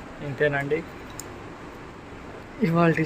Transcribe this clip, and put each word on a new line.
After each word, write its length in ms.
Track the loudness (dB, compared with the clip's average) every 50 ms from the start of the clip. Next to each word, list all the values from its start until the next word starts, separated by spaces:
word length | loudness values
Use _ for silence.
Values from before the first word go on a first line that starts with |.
| -12 -12 -12 -8 -8 -4
ఇంతేనండి 500 | 2 4 4 4 4 4 2 2 0 0 0 -4 -10 -12 -14 -12 -12 -12 -12 -12 -12 -12 -12 -12 -12 -14 -14 -14 -14 -14 -14 -14 -14 -16 -16 -14 -14 -14 -14 -14 -14 -14 -14 -10 -2 2 2 4
ఇవాల్టి 360 | 6 8 8 8 6 4 2